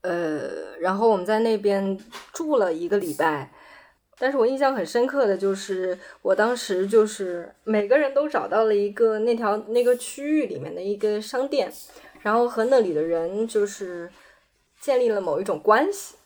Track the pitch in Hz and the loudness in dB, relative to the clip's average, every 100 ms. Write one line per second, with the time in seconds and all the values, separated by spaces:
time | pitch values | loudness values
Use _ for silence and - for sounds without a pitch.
0 | 185 175 165 151 135 78 85 143 175 196 | -4 -4 -4 -4 -6 -8 -12 -4 -2 2
1 | 226 202 180 220 226 214 202 196 196 196 | 4 2 2 2 2 2 2 2 0 -4
2 | - - - - 311 269 185 165 170 202 | -8 -20 -16 -8 0 2 2 -2 0 0
3 | 175 139 165 147 - - - - - _ | -2 0 0 0 -8 -18 -20 -20 -20 _
4 | _ _ 254 277 233 269 277 262 175 240 | _ _ -2 2 2 2 0 0 -2 0
5 | 262 277 220 190 196 190 - 185 185 180 | 0 2 2 2 0 -2 -4 -4 -4 -6
6 | - - - 190 214 247 - 185 196 220 | -12 -6 0 2 2 -2 -2 -2 4 4
7 | 214 214 185 175 170 _ - 214 202 277 | 4 -2 -6 -8 -12 _ -2 0 4 2
8 | 277 277 302 285 196 220 220 208 202 208 | 4 0 0 -2 0 2 4 2 0 2
9 | 226 214 226 233 220 214 208 240 240 240 | 0 2 0 0 0 -2 0 0 2 -2
10 | - - 285 311 254 - 151 175 190 202 | -4 -8 0 0 0 -6 -8 -6 -6 -2
11 | 214 208 214 254 277 277 185 - - - | -2 -2 -4 -4 0 0 -2 -6 -20 -20
12 | - - 208 226 240 233 233 269 196 151 | -20 -6 0 2 2 0 4 4 4 0
13 | 165 165 170 202 226 214 202 - 190 175 | 0 0 -2 -2 -2 0 -2 -4 -12 -10
14 | 170 - - _ _ _ _ _ - 254 | -14 -18 -20 _ _ _ _ _ 0 2
15 | 240 208 175 151 196 156 208 220 349 403 | 2 0 0 -2 -2 -2 4 4 4 -2
16 | - - | -12 -20